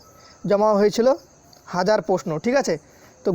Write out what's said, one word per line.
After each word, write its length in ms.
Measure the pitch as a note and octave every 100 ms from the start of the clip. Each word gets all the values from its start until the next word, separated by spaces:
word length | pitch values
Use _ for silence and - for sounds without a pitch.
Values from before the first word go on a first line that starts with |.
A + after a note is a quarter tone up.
| - - - -
জমা 240 | - G3+ G#3+ G3+
হয়েছিল 280 | G#3 - A#3+ E4 - _ _ - -
হাজার 240 | F3 F#3+ G#3+ -
প্রশ্ন। 220 | F#3 F3+ D#3
ঠিক 100 | A#3 C4+
আছে, 120 | A#3+ D#3+ - - - -
তো 40 | G#3